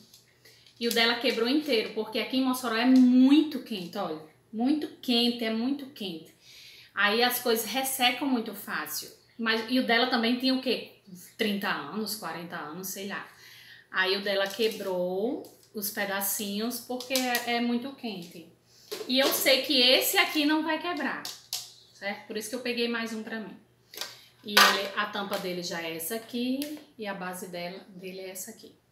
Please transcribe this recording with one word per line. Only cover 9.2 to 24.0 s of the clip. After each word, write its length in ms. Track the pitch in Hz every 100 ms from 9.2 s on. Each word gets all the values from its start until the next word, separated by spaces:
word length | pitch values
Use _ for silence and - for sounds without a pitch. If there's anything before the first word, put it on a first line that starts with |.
| _ -
Mas, 280 | 226 226 226
e 100 | 254
o 60 | 247
dela 220 | 233 247
também 300 | 247 226 247
tinha 160 | 262
o 80 | 262
quê? 380 | 262 202 - - - 180 - -
Trinta 320 | 214 196 196
anos, 460 | 151 143 202 208 -
quarenta 420 | 170 165 175 175
anos, 300 | 151 165 190
sei 200 | 196 196
lá. 180 | 165 - - - - - - -
Aí 280 | 190 185 196
o 40 |
dela 260 | 202 196 196
quebrou 960 | 220 220 196 196 180 180 190 226 302 - - _
os 180 | 214 202
pedacinhos 880 | - 196 196 196 - 202 202 226 240
porque 320 | - 247 -
é, 420 | 262 254 240 240 240
é 60 |
muito 320 | 240 240 269
quente. 560 | 277 233 185 175 175 160 - _ - - - -
E 100 | 254
eu 100 | 285
sei 340 | - - 262
que 200 | - 269
esse 360 | 247 311 - 381
aqui 280 | 349 311 294
não 180 | 311
vai 160 | 320 311
quebrar, 440 | 349 294 254 151 - - - - - - -
certo? 340 | - 202 202 -
Por 80 | 214
isso 140 | 214
que 60 | 247
eu 60 |
peguei 280 | 247 233 233
mais 240 | 233 226
um 100 | 220
pra 160 | 220 226
mim. 160 | 185 - - _ _ -